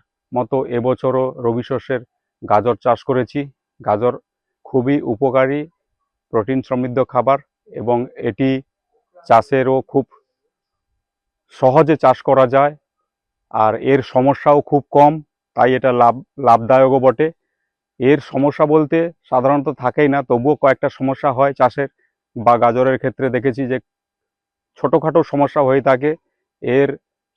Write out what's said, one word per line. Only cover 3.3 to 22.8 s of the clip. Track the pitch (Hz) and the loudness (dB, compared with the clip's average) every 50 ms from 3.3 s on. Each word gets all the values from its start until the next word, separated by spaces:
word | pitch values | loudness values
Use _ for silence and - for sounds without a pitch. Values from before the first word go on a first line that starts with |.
| - 147 143 143 - _ _ _ _ _ - | -6 -10 -10 -10 -14 _ _ _ _ _ -4
গাজর | 107 104 104 117 123 123 - - _ _ _ _ _ _ _ _ | -4 -2 0 0 -2 -4 -4 -10 _ _ _ _ _ _ _ _
খুবই | - - 131 120 131 139 147 | -4 -4 -2 0 0 -2 -2
উপকারী, | 135 135 117 104 139 135 123 135 131 131 143 147 151 165 _ _ _ _ _ _ _ _ _ _ _ _ | -2 -6 -4 -4 -2 0 0 0 0 0 -2 -6 -8 -10 _ _ _ _ _ _ _ _ _ _ _ _
প্রোটিন | - 113 104 120 135 131 120 | -4 -4 -4 -2 -4 -6 -4
সমৃদ্ধ | - 131 123 127 127 120 131 127 - | -4 -6 -6 -4 -4 -2 -4 -4 -2
খাবার | - 123 113 131 139 139 - _ _ _ _ | -2 -2 0 0 -2 -2 -4 _ _ _ _
এবং | _ 185 - 113 113 120 120 123 - - | _ -14 -8 -4 -4 -2 -2 -4 -6 -10
এটি | - - 120 104 - 135 131 135 131 135 _ _ _ _ _ _ _ _ _ _ - _ - | -10 -8 -8 -4 -2 -2 -2 -2 -4 -6 _ _ _ _ _ _ _ _ _ _ -20 _ 2
চাষেরও | 120 117 214 - - 131 131 131 131 135 127 - | 2 2 2 2 -2 0 0 0 -2 -2 -4 -2
খুব | - 143 127 - _ _ _ _ _ _ _ _ _ _ _ _ _ _ _ _ _ _ _ _ _ _ _ _ _ _ _ _ | -4 -4 -4 -4 _ _ _ _ _ _ _ _ _ _ _ _ _ _ _ _ _ _ _ _ _ _ _ _ _ _ _ _
সহজে | - - - 131 131 151 156 143 160 | -6 0 0 2 4 4 4 4 2
চাষ | - - 131 127 - - | 2 2 2 2 2 0
করা | - 135 135 131 | 0 2 2 2
যায়, | 123 127 135 139 147 151 147 _ _ _ _ _ _ _ _ _ _ _ _ _ _ | 4 2 2 0 0 -2 -6 _ _ _ _ _ _ _ _ _ _ _ _ _ _
আর | - 110 110 110 107 | -2 0 0 0 0
এর | - - 127 135 139 127 | -2 0 0 0 0 0
সমস্যাও | - - 131 127 139 139 - - 151 147 147 | -2 -2 0 0 0 0 0 2 2 2 2
খুব | 131 - - 143 - _ | 2 0 -2 -2 -2 _
কম, | - 143 143 147 160 156 147 _ _ _ _ _ _ | 2 4 4 4 2 0 -8 _ _ _ _ _ _
তাই | 117 113 127 131 | 0 2 2 2
এটা | 127 120 131 123 | 2 0 0 2
লাভ, | 120 120 120 117 127 135 _ _ - | 4 4 2 2 0 -8 _ _ -2
লাভদায়কও | 139 120 117 113 113 113 131 131 135 131 131 135 | 2 2 2 2 4 2 4 4 4 4 2 2
বটে। | 123 131 117 - 151 160 - _ _ _ _ _ _ _ _ _ _ _ _ - | 2 2 2 2 -2 -4 -4 _ _ _ _ _ _ _ _ _ _ _ _ -2
এর | 120 127 147 151 | 0 0 2 0
সমস্যা | - - - 135 139 147 139 - 160 | -2 -6 -4 -2 -2 -2 0 0 0
বলতে | 147 151 156 156 139 165 165 165 170 170 _ _ | 2 2 0 0 0 0 -2 -2 -4 -6 _ _
সাধারণত | _ 131 127 123 131 143 147 135 151 | _ -2 0 2 2 0 0 -2 -4
থাকেই | 139 - - 127 - 165 151 143 | -8 -4 -6 -4 -2 0 0 0
না, | 139 143 135 | 0 -2 -2
তবুও | - 131 120 120 143 151 | -2 -2 -2 0 -2 -2
কয়েকটা | - - 139 131 - - 139 | 0 0 0 0 0 -2 -6
সমস্যা | - - 135 135 135 - - 143 127 | -6 -6 -6 -6 -6 -4 -4 -4 -2
হয় | 120 139 139 135 | 0 -2 -2 0
চাষের | - 131 123 - - 139 139 - _ _ _ _ _ _ _ _ | 0 0 0 0 -4 -8 -8 -10 _ _ _ _ _ _ _ _
বা | 120 110 117 120 113 | -2 0 2 2 4
গাজরের | 117 120 117 123 | 2 2 2 2